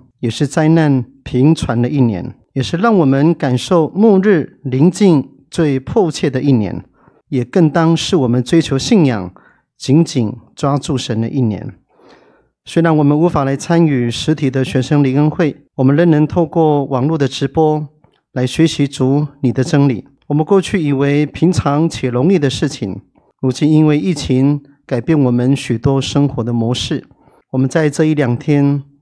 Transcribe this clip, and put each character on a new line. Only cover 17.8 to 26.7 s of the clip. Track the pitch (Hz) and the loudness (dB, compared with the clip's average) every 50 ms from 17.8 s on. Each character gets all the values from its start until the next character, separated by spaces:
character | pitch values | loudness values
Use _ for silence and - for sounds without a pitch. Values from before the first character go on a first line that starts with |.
| 151 139 _ _ _ _ _ _ _ _ | -6 -10 _ _ _ _ _ _ _ _
来 | - 131 127 | -6 -4 -4
学 | 123 - - 160 | -2 0 2 0
习 | 160 - - 147 139 | 2 2 0 -4 -4
主 | - - 131 131 139 147 151 143 - - | -2 -2 0 0 0 0 -2 -4 -6 -4
你 | - 123 | -2 -2
的 | 110 131 | 0 -2
真 | 127 - - 143 143 143 | -2 0 2 2 2 2
理。 | 123 98 - - _ _ _ | 0 -4 -8 -14 _ _ _
我 | - 147 | -4 -2
们 | 151 156 | -2 0
过 | - 202 196 | 2 0 0
去 | 180 - - 190 | 0 0 -4 -2
以 | 156 143 | -2 -2
为 | 143 131 143 139 143 147 151 | -2 0 0 0 0 0 -2
平 | 143 - - 160 180 | -2 -2 0 0 0
常 | 180 - - 143 143 147 165 165 | 0 0 0 0 0 0 0 0
且 | - - - 127 | -2 -4 -4 -4
容 | 117 123 135 180 | -2 0 2 2
易 | 202 170 | 2 2
的 | 143 135 | 0 -2
事 | - - - 135 | -2 -2 -4 -4
情， | - - - 95 - 104 - _ _ _ _ _ _ _ | -4 -6 -8 -8 -8 -10 -14 _ _ _ _ _ _ _
如 | - 131 | -4 -4
今 | 123 - 151 151 | -2 0 0 2
因 | 156 156 156 | 4 4 4
为 | 151 147 147 | 4 2 0
疫 | 185 190 | 0 -2
情 | 165 147 - - 127 127 131 143 147 143 - - _ _ _ | -4 -4 -2 -2 0 2 2 0 0 -2 -6 -12 _ _ _
改 | - 131 120 | -8 -6 -4
变 | 117 - 160 147 | -2 0 2 2
我 | 135 123 | 2 2
们 | 120 123 123 131 139 | 2 0 0 0 0
许 | 131 - - 120 113 | -2 -2 -4 -4 -2
多 | - 143 135 135 | 0 0 0 0
生 | 127 - - 143 143 139 | -2 -2 -2 0 0 -2
活 | - 127 | -2 -4
的 | 110 120 | -6 -4
模 | 120 117 113 117 | -2 -2 -2 -2